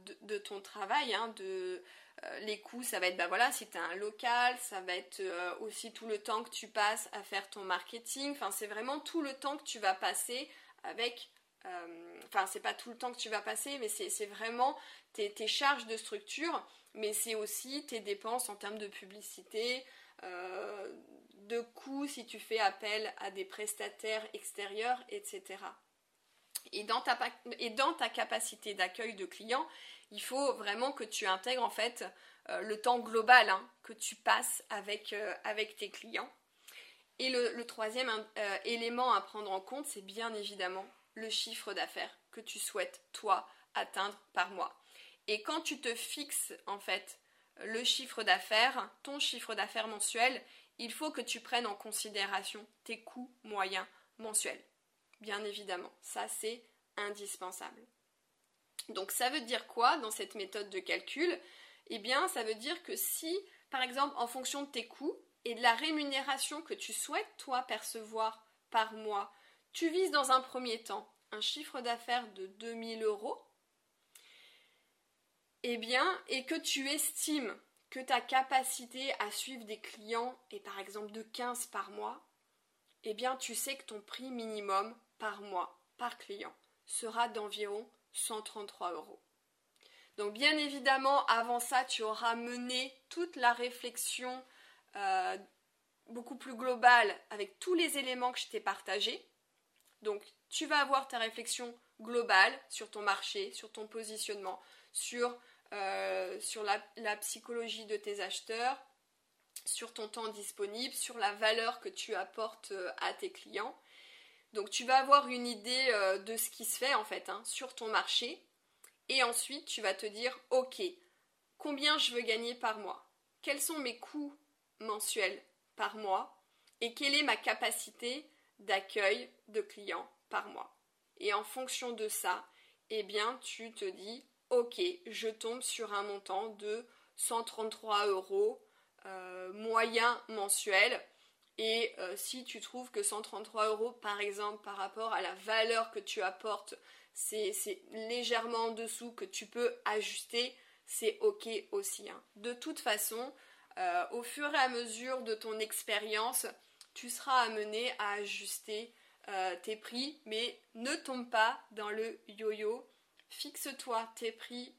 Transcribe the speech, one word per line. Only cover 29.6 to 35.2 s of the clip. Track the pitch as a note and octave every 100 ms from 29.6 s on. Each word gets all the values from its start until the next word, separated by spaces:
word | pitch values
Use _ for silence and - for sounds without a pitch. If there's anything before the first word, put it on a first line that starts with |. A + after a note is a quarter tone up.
| D#4+ - - - -
il | G#3
faut | - C4 C#4+
vraiment | G#3+ G#3 G#3 C4
que | C#4+
tu | A3 - G3+
intègres | F#3+ B3 B3+
en | A#3
fait, | - A#3 A#3+ G#3 - - - -
euh, | F3+
le | G#3 G#3
temps | B3 B3
global, | A#3 A3+ A3 B3+ G#3+
hein, | F#3+ B3 _
que | -
tu | G#3 -
passes | - - G#3+ B3 - -
avec, | G#3+ G3+ G#3+ G#3+
euh, | G#3